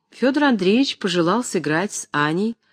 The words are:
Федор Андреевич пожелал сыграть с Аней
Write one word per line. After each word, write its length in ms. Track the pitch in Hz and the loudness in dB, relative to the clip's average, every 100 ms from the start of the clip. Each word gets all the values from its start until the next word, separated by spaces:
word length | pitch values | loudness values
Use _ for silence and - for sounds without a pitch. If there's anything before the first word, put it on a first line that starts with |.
| _ | _
Федор 340 | - 247 285 | -4 -2 2
Андреевич 540 | 285 226 185 226 277 - | 2 2 2 2 2 -2
пожелал 460 | 202 175 165 208 | -2 0 2 0
сыграть 480 | 247 190 156 156 202 | -2 -4 -2 -2 -4
с 160 | - - | -8 -6
Аней 440 | 147 147 170 220 233 _ | -2 0 0 -2 -6 _